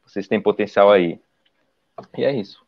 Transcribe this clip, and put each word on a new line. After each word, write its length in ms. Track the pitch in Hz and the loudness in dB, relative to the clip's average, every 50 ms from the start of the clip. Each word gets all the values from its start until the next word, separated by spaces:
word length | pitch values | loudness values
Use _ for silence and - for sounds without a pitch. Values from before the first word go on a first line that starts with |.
| _ | _
Vocês 220 | _ - 101 95 | _ -12 -10 -6
têm 140 | - 113 104 | -4 -4 -2
potencial 500 | 98 104 101 - 104 98 - 104 101 101 | -2 -2 -2 -2 -4 -4 0 2 4 4
aí. 300 | 101 98 90 85 85 - _ _ _ _ _ _ _ _ _ _ _ _ _ _ _ - - _ - | 4 4 2 0 -4 -10 _ _ _ _ _ _ _ _ _ _ _ _ _ _ _ -20 -20 _ -10
E 80 | - 123 | -6 -4
é 100 | 131 143 | -4 -4
isso. 300 | 123 98 - - _ _ | -4 -8 -10 -14 _ _